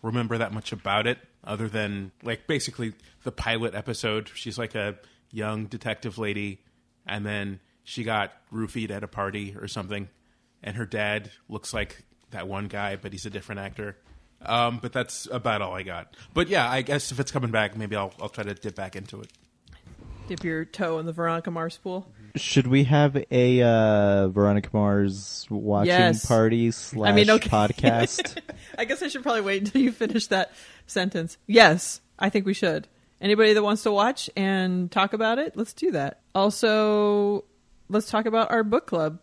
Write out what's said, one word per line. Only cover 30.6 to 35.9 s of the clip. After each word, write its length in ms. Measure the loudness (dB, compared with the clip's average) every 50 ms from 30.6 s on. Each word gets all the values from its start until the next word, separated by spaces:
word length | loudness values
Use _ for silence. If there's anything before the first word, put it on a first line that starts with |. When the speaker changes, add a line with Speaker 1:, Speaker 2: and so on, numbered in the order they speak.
| -20 -20 -20 -20 -18 _
Speaker 2:
sentence. 500 | -4 -2 -2 0 -2 -4 -6 -6 -8 _ _ 4
Yes, 540 | 8 10 10 10 8 6 0 -6 -10 -10 _ _ _ -2
I 80 | -2 0
think 160 | 0 0 0
we 80 | 0 -2
should. 360 | 0 0 0 0 -2 -6 _ _ _ _ _ _ _
Anybody 320 | 0 2 4 6 8 8 8
that 100 | 6 4
wants 200 | 2 0 0 0
to 100 | 0 2
watch 360 | 4 2 2 2 -2 -8 -8 -4
and 560 | -2 0 0 2 0 0 0 0 0 -2 -2
talk 220 | 0 0 0 2 0
about 260 | 0 0 0 2 0
it, 160 | -2 -4 -4
let's 160 | -6 -6 -6 -6
do 180 | -2 -2 0